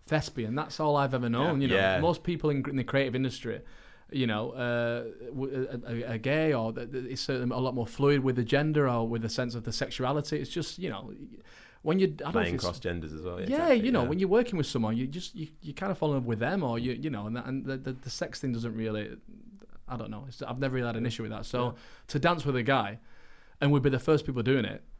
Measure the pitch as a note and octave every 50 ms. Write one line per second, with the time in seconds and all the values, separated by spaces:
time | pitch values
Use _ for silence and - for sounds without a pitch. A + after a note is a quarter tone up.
0 | _ - D#3 D3+ C#3+ - - C3+ A2+ G#2+ A#2 C#3+ D#3 - - - D#3 D3+ D3 C#3+
1 | C#3 C3+ C3 B2+ B2 A#2+ A#2 A#2 C#3+ E3+ E3 C3+ C#3 B2+ A#2 G2 F#2+ F#2+ F#2+ F#2
2 | D3+ E3+ E3+ - - - F3 D3+ - D3+ C#3+ C#3 C3 C#3+ C#3 C3+ A#2+ - - C3+
3 | C#3 C3 A2+ C3+ C3+ B2+ B2 - - A#2+ G#2+ G#2+ - - - - - - - -
4 | - - - C#3 C3 A#2 G#2+ G#2+ A2+ C3 - C3 B2 A#2+ A#2+ A#2+ A#2+ A#2 A#2+ A#2+
5 | A#2+ A2+ F2 - A#2+ A#2+ B2+ C3+ C3+ C#3 C#3 C3 B2+ - C3 A#2+ A#2+ B2 A#2+ A#2
6 | B2 B2 A#2 A2 A2 C3 C#3+ D#3 D#3+ D#3 D3 A#2+ A2+ A2+ A2 B2 B2 A2+ C3+ C3
7 | B2+ A#2+ C3 B2 - - C#3 B2+ B2 B2 A#2+ B2 B2+ B2+ B2 B2+ A2+ A2 - -
8 | C#3 C#3 D3 C#3+ B2+ C3 B2+ B2 A#2+ A2+ D3 C#3+ D3 D#3 D3+ D3+ C#3+ C3 A#2+ A#2
9 | A#2 A2+ A#2 A2+ A2+ A2 - - B2+ A#2+ A2+ A#2+ A2 A#2 G#2+ - C3+ A2 - -
10 | B2+ B2 C#3+ D3+ C#3+ - D#3 D3 C#3+ - - F3 D#3 - - - F3+ E3+ A2 G2
11 | - G#2 G2+ - C#3 - - - - - - - - - - - - D3+ E3 F#3+
12 | F#3+ F3+ D3+ - - C#3+ - F#2+ F2 F2 F2 E2 - F2+ F2 - - F2+ F2 F2
13 | D#2+ D#2 D2+ D#2 E2+ F2+ F2 F2+ F#2 F#3+ C4 D4+ E4+ E4+ C4+ A#3 G#3 B3+ B3 F3+
14 | A#2+ B2 D3+ F3+ F#3+ F#3 F#3+ A3+ B3 A#3+ - F3 C#3 - - C3+ A2+ G#2+ A2+ A#2
15 | C3 C3 C#3+ F3+ - - - - D#3 - - - - D3+ C#3 - G3 G3 F#3 -
16 | - D3+ C#3+ C3+ B2 A#2 A2+ G#2 A#2 C3+ F3+ G3+ D#3+ B2 A#2 A#2 A#2+ B2+ B2 A#2+
17 | C#3 D#3 C3+ G#2 G2+ G#2+ A2+ A#2 A#2 C3 C3+ C3+ - C3+ C3+ C3 C#3 C3+ C3 C3
18 | - B2+ - - F3 - - - - C3+ A#2+ A2+ A#2 A#2 A2 A2+ A2 A2 G#2+ G#2+
19 | G#2 A2 A#2+ - - - - - - - G3+ - - - - - - - C3 A#2
20 | A2 G#2 G#2+ G#2 C#3 C3+ A#2 - - - B2 B2+ C#3 C3+ B2+ C3 B2 A#2+ A2+ A2+
21 | A#2 B2 A2+ - A2+ G#2+ G#2+ G#2 G#2+ - - B2 B2 B2 A#2 - - - - -
22 | - - - D3+ C3+ E3+ F3 D#3+ C3+ C#3+ C3 B2+ A#2 B2 C#3 C3 G#2+ G2+ G#2 A2
23 | - - - - - - - - - - - - C#3 C#3+ D3 C#3+ B2+ C3 C3 B2
24 | - - D#3+ D3 D3+ - C3 B2 A2+ B2 C#3 C3+ A2 F#2+ G#2 G#2+ - - -